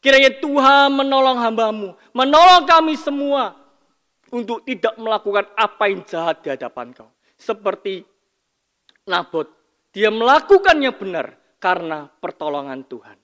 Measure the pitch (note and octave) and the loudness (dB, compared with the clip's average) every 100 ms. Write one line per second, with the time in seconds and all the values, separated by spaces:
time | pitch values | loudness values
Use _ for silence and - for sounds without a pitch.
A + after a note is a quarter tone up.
0 | C4+ C4+ C4+ C4+ D4+ C#4+ C4+ C#4 C#4 C#4 | 4 4 4 0 -4 2 4 4 4 0
1 | C#4 C4+ C4 B3+ A#3 A3 A3+ A3 G3 - | 0 2 2 0 -2 -2 -2 -4 -10 -14
2 | _ A#3+ C4 D4+ F4 F4+ D4 E4 D#4+ D4+ | _ -4 2 6 8 6 6 2 2 -4
3 | - C#4+ C#4+ C#4 G#3+ - _ _ _ _ | -6 -6 -4 -2 -4 -10 _ _ _ _
4 | _ _ _ A#3+ A3 A3+ C4 A3 A3 A3 | _ _ _ -10 -8 -10 -10 -6 -6 -6
5 | A3 G#3+ G3+ G3+ G3 - G#3+ - G#3 F#3+ | -6 -6 -4 -4 -4 -4 -4 -2 -4 -4
6 | - E3+ E3 D#3+ D3+ C3+ A#2+ - A#2+ B2 | -10 -6 -6 -6 -8 -10 -12 -14 -16 -20
7 | A2 _ _ _ - G#3 G3+ G3 G3+ F#3+ | -20 _ _ _ -10 -8 -6 -8 -10 -10
8 | - _ _ _ _ _ _ _ _ _ | -14 _ _ _ _ _ _ _ _ _
9 | - F3+ E3+ E3 D3 _ _ _ _ F#3+ | -6 -6 -4 -8 -8 _ _ _ _ -2
10 | G#3+ A3 A#3 D4+ D4+ G4 G4 D#4+ C4+ - | -2 0 2 2 6 4 6 2 0 -6
11 | G3 F3 - _ _ _ F#3 F3+ E3 D#3 | -10 -8 -10 _ _ _ -4 -4 -4 -10
12 | C#3+ _ E3+ - D3+ C#3+ C#3 C3+ C3+ A#2+ | -12 _ -14 -10 -8 -8 -10 -14 -14 -18
13 | _ _ | _ _